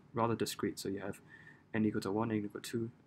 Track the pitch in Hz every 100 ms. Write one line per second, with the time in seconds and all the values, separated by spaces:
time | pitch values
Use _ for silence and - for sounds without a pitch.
0 | - 120 113 110 104 - 104 - - 98
1 | 98 - - - - - - 110 107 107
2 | 98 104 113 107 104 - - 117 117 -